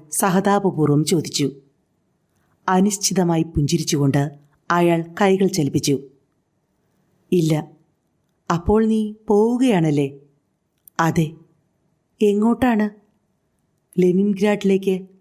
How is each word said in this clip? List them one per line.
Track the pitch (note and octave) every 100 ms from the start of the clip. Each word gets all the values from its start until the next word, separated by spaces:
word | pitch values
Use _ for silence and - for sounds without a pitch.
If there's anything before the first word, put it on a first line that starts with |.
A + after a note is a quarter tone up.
| -
സഹതാപപൂർവ്വം | - G3 F#3 G3 G3+ G3 D3+ D3 D3 D3+
ചോദിച്ചു. | E3 - - C3+ - _ _ _ _ _ _ _ _ _ _ -
അനിശ്ചിതമായി | F#3 G3+ - - F#3+ E3+ E3
പുഞ്ചിരിച്ചുകൊണ്ട് | D#3+ D#3 C#3+ E3 D#3+ D3 C#3+ C#3+ D3 - _ _ -
അയാൾ | F3 E3+ E3 E3 E3+
കൈകൾ | G3 F#3+ F#3+
ചലിപ്പിച്ചു. | E3+ C#3 D3 D3 C3 - _ _ _ _ _ _ _ _ _ _ _ _
"ഇല്ല. | F3+ D#3+ D3+ - - _ _ _ _ _ _ -
അപ്പോൾ | E3+ F#3+ G#3+ A3
നീ | A3 G#3+ G#3+ -
പോവുകയാണല്ലേ?" | G3+ A3+ A#3+ B3+ F#3 D#3+ D3 C#3 C#3+ - _ _ _ _ _ _ -
"അതെ." | E3 E3+ D#3 - _ _ _ _ _ _ _ -
"എങ്ങോട്ടാണ്?" | G#3 G3+ A3+ A#3 B3+ G#3+ G#3 G#3 _ _ _ _ _ _ _ _ _ F3+
"ലെനിൻഗ്രാഡിലേക്ക്, | F3+ F#3 G#3 F#3+ G#3 G#3 G3 F#3+ F#3+ F#3 - _